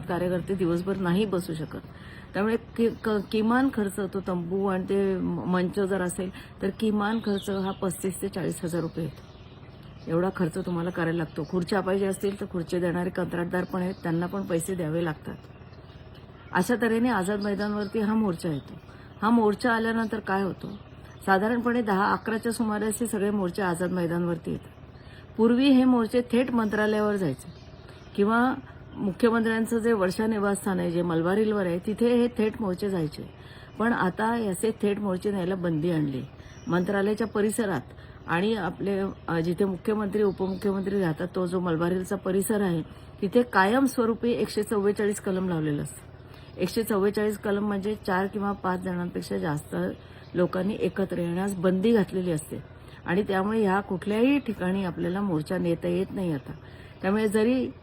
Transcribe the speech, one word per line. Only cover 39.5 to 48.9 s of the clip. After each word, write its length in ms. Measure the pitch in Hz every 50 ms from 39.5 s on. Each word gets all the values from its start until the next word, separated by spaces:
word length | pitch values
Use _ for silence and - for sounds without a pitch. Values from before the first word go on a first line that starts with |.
| 170 - 202
मुख्यमंत्री, 580 | 190 190 175 - 220 214 214 214 196 185 214 214
उपमुख्यमंत्री 800 | 196 180 - 190 185 190 180 - 202 190 196 185 196 202 202
राहतात, 260 | 185 160 156 - 180 175 -
तो 100 | 190 185
जो 140 | 175 185 185
मलबार 320 | 180 180 165 156 170 175
हिलचा 240 | 185 185 185 - 208
परिसर 460 | 190 - 190 185 196 190 - 214 208
आहे, 200 | 208 185 170 160 151 - - - - - - -
तिथे 200 | 202 185 - 240
कायमस्वरूपी 880 | 247 240 - 196 190 196 233 269 277 247 - - 226 226 226 - - 240
एकशे 320 | 233 - 208 202 - 214 208
चव्वेचाळीस 560 | - 226 202 196 208 202 - 208 202 208 -
कलम 300 | - 202 185 185 190 185
लावलेलं 340 | 175 160 156 151 143 147 151
असतं. 240 | 147 - - - - - - - - - - - - - -
एकशे 240 | 190 180 - 233 220
चव्वेचाळीस 540 | - 220 196 190 208 202 214 208 214 208
कलम 300 | 202 - 214 202 202 208
म्हणजे 280 | 208 202 196 185 214 214 202 -
चार 200 | - 185 185 196
किंवा 240 | 196 202 208 196 202
पाच 280 | 196 196 - 185 180 185
जणांपेक्षा 580 | 185 185